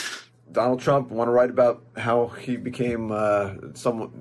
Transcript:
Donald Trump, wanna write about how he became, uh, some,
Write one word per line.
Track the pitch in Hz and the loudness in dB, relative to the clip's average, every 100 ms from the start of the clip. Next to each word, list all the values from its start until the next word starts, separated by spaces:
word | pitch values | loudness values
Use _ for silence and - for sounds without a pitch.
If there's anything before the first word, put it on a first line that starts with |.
| - - - _ _ | 0 -10 -16 _ _
Donald | - 123 127 | 0 2 2
Trump, | - 139 123 | 2 2 0
wanna | 113 117 | -2 2
write | 120 123 | 4 4
about | 127 120 117 - 117 | 4 4 2 -6 -6
how | 117 120 117 | 0 2 0
he | - - 117 | -4 -6 -6
became, | 123 123 120 113 110 | -6 -4 -4 -2 -4
uh, | 107 107 104 98 95 71 | 0 2 2 0 -6 -14
some, | - 123 113 - - | -4 -2 -2 -6 -12